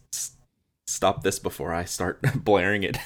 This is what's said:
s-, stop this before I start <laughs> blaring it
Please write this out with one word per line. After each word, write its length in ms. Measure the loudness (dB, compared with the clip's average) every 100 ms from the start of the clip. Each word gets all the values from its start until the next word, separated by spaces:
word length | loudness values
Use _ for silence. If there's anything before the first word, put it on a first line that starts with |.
| _
s-, 200 | -8 -8 -12 _ _ _ _ -10
stop 360 | 0 0 2
this 160 | -2 -2
before 340 | -6 -6 -4
I 120 | -4
start 360 | -4 -4 -4 0 0
<laughs> 100 | 0
blaring 380 | 4 6 6 2
it 160 | 0 -4